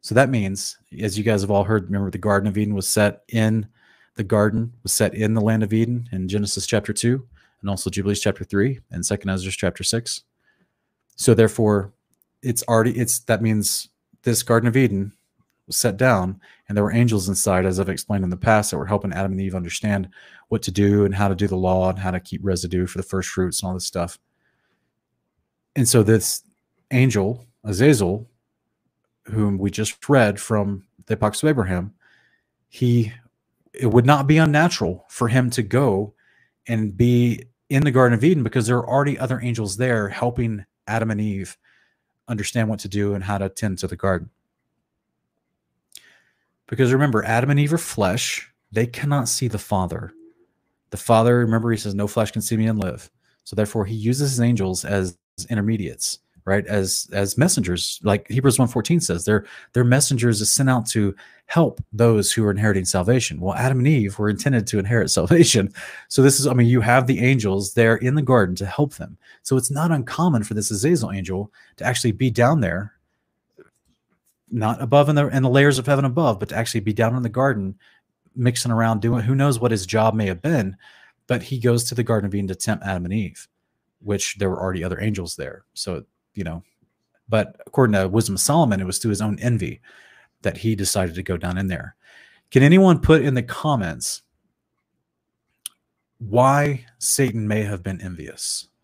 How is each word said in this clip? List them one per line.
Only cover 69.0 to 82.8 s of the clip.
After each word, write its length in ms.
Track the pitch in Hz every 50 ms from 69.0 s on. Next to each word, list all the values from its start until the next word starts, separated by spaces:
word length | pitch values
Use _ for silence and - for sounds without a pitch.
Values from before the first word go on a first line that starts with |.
| 80 - - _ _ _ - _
So 160 | _ - 135
it's 120 | 131 123 -
not 220 | 143 143 160 170
uncommon 520 | 165 143 120 - - - 165 180 147 117 104
for 100 | - 110
this 180 | 107 104 -
Azazel 400 | 110 98 110 151 175 151 113 87
angel 400 | 95 98 90 87 95 95 104 - _ _ - _ _
to 100 | - -
actually 280 | 127 127 - - 120 104
be 180 | - 131 127
down 300 | 110 120 117 127 160 156
there, 320 | 113 85 82 90 104 107 _ _ _ _ _ _ _ _ _ _ _ _ _ _ - _ _ _ _ _ _ _ _ _ _ _ _ _ _ _ _ _
not 320 | - 120 107 110 117 -
above 280 | 139 117 139 143 143 143
in 60 | 151
the, 120 | 143 143
in 160 | 135 - 135 131
the 60 | 131
layers 300 | 123 139 143 147 139 131
of 60 | 120
heaven 200 | 139 143 139 139
above, 340 | 135 123 131 131 127 110 95
but 100 | 104 -
to 60 | -
actually 240 | 110 117 - - 117
be 140 | 98 110 101
down 220 | 117 113 113 120
in 80 | 127 123
the 60 | 117
garden, 460 | - 127 131 135 127 107 98 95 98 _ _ _ _ _ _ _ _ _ _ _ _
mixing 360 | 131 120 123 120 120 - 127
around, 300 | 113 113 113 113 113 107
doing, 200 | 98 117 120 120
who 140 | 107 113 135
knows 240 | 135 139 147 131 113
what 120 | 120 120
his 140 | 113 101 92
job 280 | 90 - 110 110 113 107
may 120 | 110 107
have 140 | 95 92 87
been, 360 | - 147 170 139 104 95 95 _ _ - - _ _ _ _ _ _
but 160 | - 123 123 -
he 160 | - 135 123
goes 240 | 117 123 120 120 117
to 120 | - 120
the 80 | 117 117
Garden 240 | - 117 107 101
of 60 | 101 98
Eden 140 | 101 98
to 80 | 92 92
tempt 300 | - - - 107 -